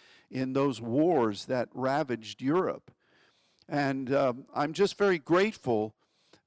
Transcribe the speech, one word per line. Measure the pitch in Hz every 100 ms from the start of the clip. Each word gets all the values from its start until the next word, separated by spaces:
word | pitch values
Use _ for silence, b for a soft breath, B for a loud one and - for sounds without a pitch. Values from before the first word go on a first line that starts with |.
| b b b
in | 131 131
those | 135 139 113
wars | 117 131 170 151 113 101 -
that | 127 113
ravaged | 123 131 143 143 113 107 -
Europe. | 131 175 151 - - _ b b b b b b b
And, | 147 139 135 127
um, | 139 135 123 -
I'm | 123 147
just | 160 196 -
very | 202 180
grateful | - 175 214 - 127 110 110 _ b b b b